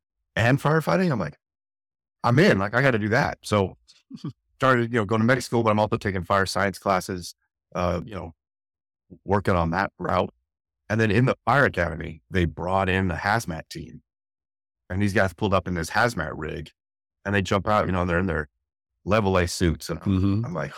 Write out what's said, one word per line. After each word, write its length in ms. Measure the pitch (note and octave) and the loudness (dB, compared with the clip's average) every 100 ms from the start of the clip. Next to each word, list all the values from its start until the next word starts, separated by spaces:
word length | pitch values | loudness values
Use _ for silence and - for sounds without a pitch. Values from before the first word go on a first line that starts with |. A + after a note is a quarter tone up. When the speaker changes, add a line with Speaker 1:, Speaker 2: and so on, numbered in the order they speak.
| _ _ _ - | _ _ _ 0
Speaker 1:
and 240 | A#2 C3+ | 2 2
firefighting?" 520 | C#3+ D#3 D#3+ F3 F#3 | 2 0 2 0 0
I'm 80 | A#2+ | -2
like, 180 | D2+ - _ _ _ _ _ _ _ _ | -4 -10 _ _ _ _ _ _ _ _
"I'm 160 | A#2 B2 | 2 4
in, 180 | F#3+ G2+ | 4 4
like, 160 | G2+ | 0
I 80 | A#2+ | 2
gotta 160 | C3+ A2+ | 2 2
do 120 | G#2+ | 2
that." 280 | A#2+ E3 - | 2 0 -4
So 340 | - G#2 F#2 C2+ _ _ _ | 0 0 0 -4 _ _ _
<laughs> 460 | C4+ D3+ - _ _ | -14 -14 -14 _ _
started, 360 | C3 B2 A#2 | 2 2 2
you 80 | A#2+ | 0
know, 60 | G2 | 0
going 160 | A2+ | 2
to 40 | A2+ | 2
medic 180 | C3 | 2
school, 200 | - A#2+ | 0 0
but 60 | A2 | 2
I'm 100 | G#2 | 2
also 180 | G#2+ G#2+ | 2 0
taking 260 | G#2 F#2+ | -4 -6
fire 220 | E2+ G2 F#2+ | 0 0 0
science 340 | - G2 F2+ | -2 -2 -2
classes, 560 | G2+ F#2 - F2+ F2 - _ _ _ F2+ | 0 0 -2 -8 -10 -18 _ _ _ -4
uh, 260 | F2+ F2 | -2 -2
you 120 | G#2+ G2 | -6 -12
know, 180 | E2 - _ _ _ _ _ _ _ - | -12 -16 _ _ _ _ _ _ _ -18
working 320 | - G2+ G#2+ F2+ | -2 0 2 0
on 160 | E2+ | 0
that 200 | F2 G2+ - | 0 -4 -4
route. 340 | F2+ F2+ G2+ - _ _ _ _ - | -2 0 -2 -8 _ _ _ _ -6
And 100 | A2 | 0
then 120 | A2 | 2
in 140 | G2+ B2+ | 2 2
the 100 | - - | 0 2
fire 200 | C3+ A#2+ | 4 2
academy, 580 | - E2 D#2+ D#2+ D#2+ _ | 2 -2 -4 -10 -12 _
they 140 | F#2+ E2+ | 0 0
brought 440 | D2+ F2 F#2+ F#2 | -2 -2 0 2
in 180 | F#2+ F#2+ | 2 0
the 60 | D#2 | -2
hazmat 540 | G2+ A2+ F2+ D#2 - | 0 0 -2 -10 -10
team. 320 | D#2+ D#2 - _ _ _ _ _ _ _ _ _ | -14 -14 -18 _ _ _ _ _ _ _ _ _
And 120 | G2 | -2
these 120 | G2+ | 0
guys 200 | G2+ F#2+ | 2 0
pulled 200 | - G#2+ | 0 0
up 140 | F#2+ F#2 | 0 0
in 80 | F2 | -4
this 160 | D#2+ | -2
hazmat 400 | G#2 A#2+ G2+ D2+ B1 | 0 0 0 -8 -8
rig, 360 | D#2 D#2 D#2 _ _ _ _ _ | -8 -8 -12 _ _ _ _ _
and 120 | G2+ G2+ | -2 0
they 80 | |
jump 240 | F2+ G2+ G2 | 0 -2 2
out, 180 | G#2+ D#2+ | 0 2
you 60 | |
know, 100 | F#2 | 0
and 80 | F2+ | 0
they're 100 | E2+ | 0
in 60 | F#2+ | 0
their 240 | D#2 D2+ _ _ _ _ _ F2+ | -4 -6 _ _ _ _ _ -2
level 320 | A2 G2 F#2 | 0 2 2
A 100 | E2+ | 0
suits. 420 | - F2 C#2 - | 0 0 0 -6
And 100 | E2 | -6
I'm, 60 | - | -2
Speaker 2:
Mm-hmm. 400 | F#2+ G2 G2+ A#2+ | 0 0 -2 -4
Speaker 1:
I'm 80 | |
like, 200 | E3+ D2 | -6 -8